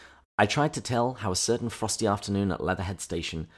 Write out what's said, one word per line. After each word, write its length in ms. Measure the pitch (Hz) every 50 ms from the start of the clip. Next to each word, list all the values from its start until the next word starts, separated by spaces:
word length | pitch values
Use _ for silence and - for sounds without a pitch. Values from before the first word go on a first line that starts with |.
| - - - - _ _ _ -
"I 100 | 107 104
tried 260 | - 151 147 151 -
to 80 | -
tell 320 | - - 123 117 120 127 127
how 160 | - 117 101
a 40 | 92
certain 340 | 92 - - 117 120 120 117
frosty 380 | - - 113 107 - - 113 104
afternoon 440 | 101 101 - - 98 98 101 98
at 120 | 85 - -
Leatherhead 380 | 87 92 92 92 92 92 82
Station, 460 | - - 85 85 82 - - 80 80 - -